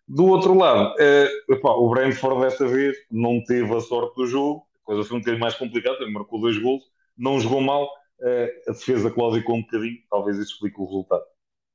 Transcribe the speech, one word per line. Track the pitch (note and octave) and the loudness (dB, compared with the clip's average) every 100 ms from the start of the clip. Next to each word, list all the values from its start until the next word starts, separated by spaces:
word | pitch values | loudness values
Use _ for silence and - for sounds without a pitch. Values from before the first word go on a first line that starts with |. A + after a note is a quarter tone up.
| - | -4
Do | C3+ F#3 | 2 4
outro | F#3 F#3 | 6 4
lado, | F#3+ E3+ A2 G#2 - | 6 6 4 2 4
eh, | D3 C#3+ C#3+ C#3+ - | 6 6 4 0 0
epá, | C3+ C#3 | 2 2
o | B2+ A#2+ | 4 2
Brentford | A#2+ C3 C3 C3 C3 | 2 0 0 -2 0
desta | C3 C3 C3 | 0 0 0
vez | B2+ C#3 C3+ _ | 0 0 -4 _
não | A2+ A#2 A#2+ | -4 -2 -2
teve | A2+ B2 A2 A2+ | 0 -2 0 -2
a | |
sorte | A2+ A#2+ A#2+ B2+ | -2 -4 -4 -4
do | B2+ | -4
jogo, | C3+ C#3+ D3+ - _ | -2 -2 -4 -12 _
a | - | -6
coisa | G#2 | -6
foi | G#2 A#2+ | -4 -4
um | |
bocadinho | A2+ A2+ | -4 -2
mais | A#2 - | -4 -4
complicada, | A#2+ A#2 A#2+ C3 A2+ | -6 -4 -4 -4 -8
marcou | G#2 G2+ A2+ | -10 -10 -4
dois | A#2 G#2+ | -2 0
golos, | A#2+ C3+ - _ _ - | -2 -2 -6 _ _ -8
não | B2+ C#3 | -4 -2
jogou | A2+ C3+ | 0 0
mal, | C3+ C#3+ C#3+ - _ _ | 0 -2 -4 -10 _ _
eh, | B2 B2 A#2+ - - | -4 -2 -4 -6 -10
a | |
defesa | A2 - B2+ G#2+ | -8 -2 -2 -2
claudicou | A#2 A#2 A2+ A2+ A#2 | -2 -2 -2 -2 -4
um | |
bocadinho, | A2+ A2+ A2+ A#2+ _ | -4 -6 -6 -10 _
talvez | G2+ G2+ G2+ | -4 -2 -4
isso | G#2 | -8
explique | - G#2 G#2 | -10 -10 -10
o | F#2 | -8
resultado. | F#2+ F#2+ F2+ - _ _ _ _ | -8 -4 -4 -4 _ _ _ _